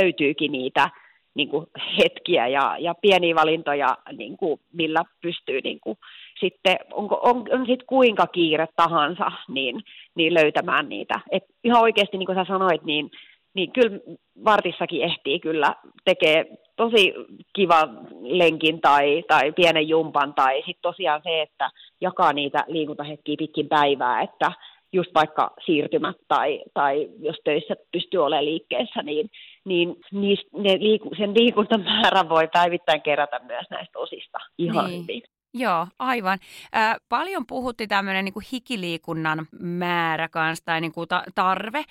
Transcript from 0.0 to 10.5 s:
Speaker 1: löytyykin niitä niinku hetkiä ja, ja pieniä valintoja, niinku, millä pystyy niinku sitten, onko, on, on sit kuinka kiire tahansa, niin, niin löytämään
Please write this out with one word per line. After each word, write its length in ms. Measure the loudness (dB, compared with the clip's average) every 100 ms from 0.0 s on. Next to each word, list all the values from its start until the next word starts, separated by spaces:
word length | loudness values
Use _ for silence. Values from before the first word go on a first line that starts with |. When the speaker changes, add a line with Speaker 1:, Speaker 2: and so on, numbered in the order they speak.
Speaker 1:
löytyykin 500 | 4 2 -2 0 -4
niitä 360 | -4 -2 0 0 -2 _ _ _
niinku 320 | -6 -4 -4 -8 -12 -4 0
hetkiä 480 | 0 0 0 0 2
ja, 300 | 0 0 -2
ja 160 | -6
pieniä 400 | 0 4 4 4
valintoja, 640 | 2 2 2 -2 0 0 -2 -6
niinku, 480 | -14 -14 -6 -4 -4 _
millä 300 | -6 -2 -2 -4 _
pystyy 380 | -10 -8 -6 -6
niinku 360 | -6 -8 -10 -12 -14 -20 -20 -6
sitten, 360 | -6 0 0 0 -4
onko, 280 | -8 -4 0
on, 200 | 2 2 0
on 140 | -2 0
sit 140 | -2 0
kuinka 400 | 4 4 4 0
kiire 400 | 2 0 2 0 0
tahansa, 560 | 2 2 0 -2 -4 -6 -10
niin, 320 | -6 -6 -8 -12 -20 -10
niin 200 | 0 2
löytämään 540 | 4 4